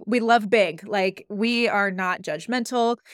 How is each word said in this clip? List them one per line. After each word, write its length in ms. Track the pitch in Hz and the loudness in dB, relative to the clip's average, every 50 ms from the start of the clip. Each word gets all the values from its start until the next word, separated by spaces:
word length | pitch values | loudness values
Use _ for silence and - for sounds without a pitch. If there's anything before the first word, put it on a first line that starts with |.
| - | 0
we 160 | 208 240 240 | 0 -2 0
love 280 | 226 226 233 233 214 190 | 2 4 4 2 4 4
big. 380 | 233 220 190 170 160 160 - | 4 4 4 2 0 -6 -8
Like, 380 | - 202 196 190 190 190 - - - | -4 -2 0 0 0 -2 -6 -10 -10
we 380 | 208 196 220 233 240 233 240 | -4 -2 0 0 2 2 0
are 240 | 220 - 202 202 196 | 2 2 0 0 0
not 300 | 185 185 190 180 180 - | -2 -2 -2 -4 -4 -4
judgmental. 760 | 185 165 151 160 - - 247 254 233 - 254 240 233 233 240 - _ - | -6 -6 -8 -6 -6 -4 -4 -4 -4 -2 0 0 2 0 0 -2 _ -16